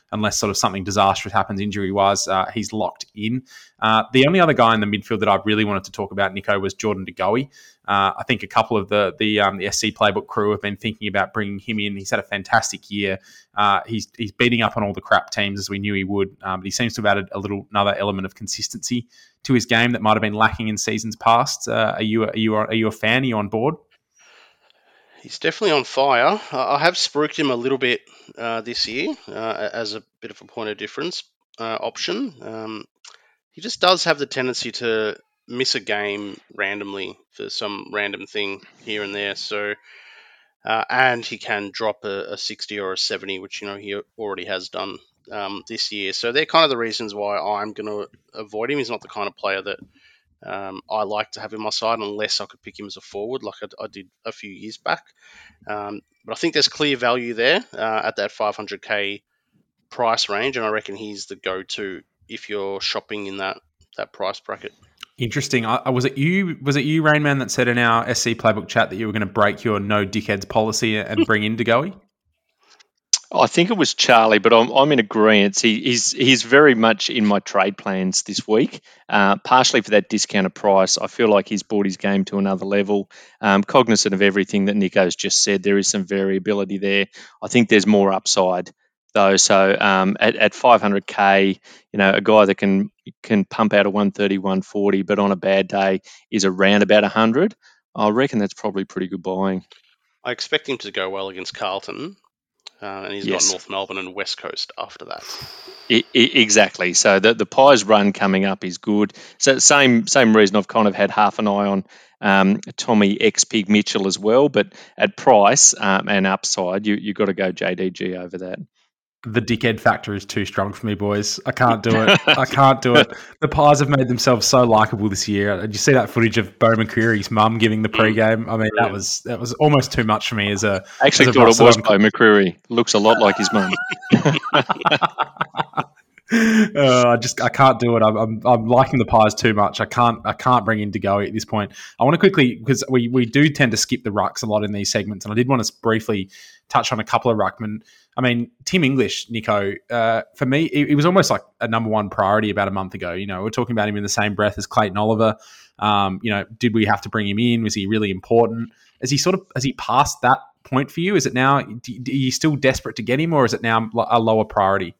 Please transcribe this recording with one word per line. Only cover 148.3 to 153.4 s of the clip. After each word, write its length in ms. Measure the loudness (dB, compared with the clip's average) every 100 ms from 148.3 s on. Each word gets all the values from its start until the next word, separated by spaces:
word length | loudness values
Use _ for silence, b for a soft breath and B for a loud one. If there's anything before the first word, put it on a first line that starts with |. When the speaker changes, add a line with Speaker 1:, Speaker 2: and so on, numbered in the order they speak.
| 0 -4 _
Speaker 1:
Tim 200 | -2 0
English, 440 | 2 2 0 -4 -8
Nico, 440 | -6 -2 0 -2 -6 -6
uh, 320 | -2 0 -2 -4 -6
for 100 | -2
me, 200 | 0 0
it, 240 | 0 0
it 40 |
was 100 | 2
almost 260 | 4 4 2
like 120 | -2 -6 _
a 60 | -4
number 240 | -2 0
one 200 | -2 -2
priority 400 | 0 2 2 2
about 180 | 0 -2
a 20 |
month 240 | -4 -6
ago. 180 | -8 -8
You 140 | -8 -8
know, 160 | -6